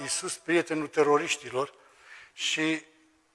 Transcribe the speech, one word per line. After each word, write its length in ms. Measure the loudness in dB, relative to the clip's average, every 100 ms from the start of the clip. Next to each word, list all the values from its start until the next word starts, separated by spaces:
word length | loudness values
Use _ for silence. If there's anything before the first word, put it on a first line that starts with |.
Iisus, 340 | -2 -6 -6
prietenul 520 | -8 0 0 2 -4 -2
teroriștilor, 880 | 2 4 4 2 -4 -4 -4 -4 -6 -20 _ -20 -20 -20
și 520 | -8 -4 0 0 -2 -6 _ _ _ _